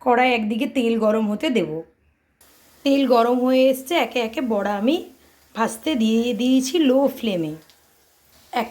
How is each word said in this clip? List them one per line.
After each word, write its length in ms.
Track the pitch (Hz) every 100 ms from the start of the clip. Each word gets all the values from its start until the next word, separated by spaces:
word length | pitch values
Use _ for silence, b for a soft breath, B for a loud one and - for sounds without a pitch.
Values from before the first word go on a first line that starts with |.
কড়াই 280 | 254 240 254
একদিকে 340 | 233 214 226 285
তেল 260 | 269 226 226
গরম 260 | 214 220 214
হতে 180 | 208 311
দেব। 220 | 226 156 160 - _ _ _ _ _ _ _ _ _
তেল 160 | 277 277 254
গরম 300 | 240 240 247
হয়ে 240 | 254 262 262
এসছে, 240 | 262 -
একে 240 | 339 226 254
একে 220 | 226 311
বড়া 320 | 240 202 202 202
আমি 180 | 240 349 - - b b _
ভাজতে 360 | 214 220 - 311
দিয়ে 240 | 262 220 226 240
দিয়েছি 420 | 226 247 262 262 349
লো 180 | 269 262 277
ফ্লেমে। 460 | - 220 180 156 156 - _ _ _ _ _ _ _ _
এক 160 | 247 226